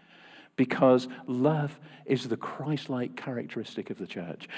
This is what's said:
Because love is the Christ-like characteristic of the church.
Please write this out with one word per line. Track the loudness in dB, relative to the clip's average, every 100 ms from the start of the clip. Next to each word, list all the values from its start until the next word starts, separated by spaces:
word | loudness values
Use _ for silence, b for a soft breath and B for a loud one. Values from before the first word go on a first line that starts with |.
| b b b b b
Because | 0 2 6 8 8 4 B -4
love | 2 4 4 0 -6 B B 0
is | 0 0
the | -4
Christ-like | -4 -6 -2 -2 -2 -4 -4 -6
characteristic | -6 -6 -6 -8 -6 -8 -8
of | -8
the | -8
church. | -6 -8 -10 -12